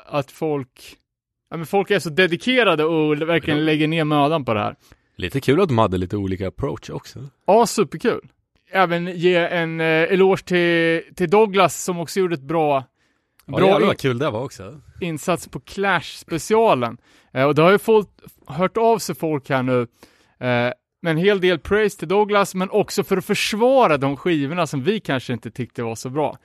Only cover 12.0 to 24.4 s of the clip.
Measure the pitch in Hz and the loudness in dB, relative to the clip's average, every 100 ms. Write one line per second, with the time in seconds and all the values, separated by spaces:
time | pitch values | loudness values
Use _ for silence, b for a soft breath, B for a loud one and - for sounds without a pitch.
12 | 165 196 185 165 135 165 151 139 120 _ | -6 -2 -2 -2 -4 0 2 0 -4 _
13 | _ _ _ _ - - 190 - - - | _ _ _ _ -8 2 4 4 2 0
14 | 135 120 127 107 135 - 95 143 - - | -2 -2 -4 -4 -8 -12 -18 -20 -20 -10
15 | 175 156 - 165 - 151 - - 196 175 | -8 -8 -4 -4 -6 -16 -14 -6 -2 -2
16 | - - - 165 - 220 220 143 117 - | -4 -16 -8 -8 0 2 4 2 0 -8
17 | b b b 131 139 147 170 196 - 220 | b b b -2 0 4 6 4 4 2
18 | 196 _ - _ - 143 185 226 226 226 | 2 _ -20 _ -12 -4 -2 2 2 2
19 | - 156 160 151 - 135 127 127 120 b | -2 -6 -4 -4 -2 -2 0 0 -2 b
20 | b b b b 127 120 120 - _ _ | b b b b -2 0 -2 -4 _ _
21 | 170 160 196 202 180 165 - 202 214 - | -2 0 2 2 2 0 0 0 0 -4
22 | 156 202 208 202 190 185 180 - 175 - | -2 0 2 2 0 -2 -2 0 -2 -2
23 | - 190 - 202 - 208 247 269 208 143 | -2 -2 -2 -4 -4 0 2 4 4 2
24 | 135 139 180 160 | 0 -4 -2 -2